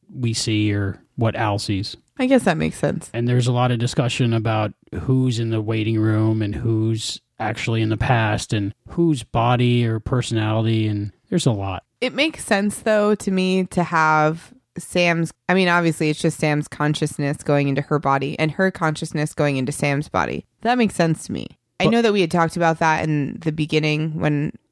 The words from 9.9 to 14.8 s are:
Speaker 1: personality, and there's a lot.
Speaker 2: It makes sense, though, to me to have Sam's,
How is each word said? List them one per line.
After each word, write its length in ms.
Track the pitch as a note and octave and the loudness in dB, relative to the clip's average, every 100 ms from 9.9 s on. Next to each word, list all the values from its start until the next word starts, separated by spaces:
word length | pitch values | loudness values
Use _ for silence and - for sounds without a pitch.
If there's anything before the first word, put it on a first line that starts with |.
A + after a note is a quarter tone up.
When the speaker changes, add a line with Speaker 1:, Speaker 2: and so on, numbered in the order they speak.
| A2+ | -2
Speaker 1:
personality, 880 | - B2+ - A2+ G#2+ A2 A2 A2+ G#2+ | -2 -2 0 -2 0 0 0 0 0
and 240 | G#2 G#2 - _ | -2 -6 -10 _
there's 160 | F3+ D3 | 0 0
a 60 | |
lot. 320 | G2+ G2 F2+ - _ | 0 -4 -8 -10 _
Speaker 2:
It 140 | B3+ | -4
makes 320 | C#3+ D#4+ - - | 0 -2 -2 -2
sense, 320 | G3 G3+ - | 0 0 -2
though, 340 | A3+ G#3+ G#3 G#3+ | 0 2 2 0
to 140 | - | 0
me 340 | F#3 F#3 F#3+ F#3 | 0 2 0 0
to 180 | - | -2
have 680 | E3+ E3 D#3 D#3 D3+ E3 - - _ | 0 2 4 4 2 0 -10 -20 _
Sam's, 560 | - | -16